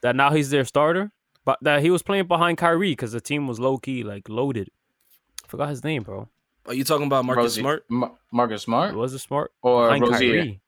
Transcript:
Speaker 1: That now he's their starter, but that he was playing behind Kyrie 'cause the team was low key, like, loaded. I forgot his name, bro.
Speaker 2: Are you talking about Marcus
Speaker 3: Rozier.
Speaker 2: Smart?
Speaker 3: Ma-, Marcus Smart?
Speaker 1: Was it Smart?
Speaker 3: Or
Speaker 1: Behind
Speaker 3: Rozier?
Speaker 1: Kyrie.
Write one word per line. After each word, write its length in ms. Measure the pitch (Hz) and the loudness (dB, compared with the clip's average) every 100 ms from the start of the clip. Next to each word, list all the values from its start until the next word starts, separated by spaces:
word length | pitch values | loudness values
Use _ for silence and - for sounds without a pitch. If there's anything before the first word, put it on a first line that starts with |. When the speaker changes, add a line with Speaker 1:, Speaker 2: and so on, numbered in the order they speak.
Speaker 1:
That 120 | 123 | 0
now 160 | 123 143 | 2 4
he's 200 | 156 139 | 2 2
their 140 | 143 | 0
starter, 460 | 127 143 151 175 208 _ _ _ | 0 2 2 0 -4 _ _ _
but 140 | - - | -4 -2
that 200 | 143 147 | 2 2
he 80 | 156 | 2
was 140 | 180 | 2
playing 240 | - 196 175 | 0 -2 0
behind 280 | 175 170 170 | 2 2 2
Kyrie 380 | 170 165 196 | 0 2 0
'cause 160 | 131 117 | -4 -6
the 100 | 113 | -8
team 280 | - 147 139 | -6 -4 -4
was 100 | 117 | -2
low 200 | 127 135 | -2 -2
key, 260 | - 127 | -4 -8
like, 240 | 110 101 95 | -8 -12 -10
loaded. 420 | 110 139 120 95 _ _ _ _ _ _ - | -4 -2 -2 -8 _ _ _ _ _ _ -20
I 40 | _ | _
forgot 220 | 143 147 | -8 -6
his 120 | 143 | -6
name, 220 | 151 156 | -4 -6
bro. 240 | 101 98 110 _ _ _ - | -6 -12 -14 _ _ _ -10
Speaker 2:
Are 80 | |
you 100 | 127 | -6
talking 220 | 135 151 147 | 0 0 2
about 180 | 135 | 0
Marcus 180 | 127 123 | 2 2
Speaker 3:
Rozier. 200 | 120 113 | 2 0
Speaker 2:
Smart? 220 | 131 151 - | -2 -4 -2
Speaker 3:
Ma-, 220 | 120 120 - _ | -2 -2 -8 _
Marcus 320 | 120 120 107 | 0 0 -2
Smart? 320 | - 117 175 | -2 0 0
Speaker 1:
Was 180 | 101 123 | -2 -6
it 60 | 131 | -6
Smart? 320 | - 143 - _ | -6 -4 -4 _
Speaker 3:
Or 240 | 123 123 120 | 2 4 6
Speaker 1:
Behind 160 | 113 120 | 4 4
Speaker 3:
Rozier? 320 | 120 127 117 | 4 4 2
Speaker 1:
Kyrie. 180 | 156 98 | 0 -6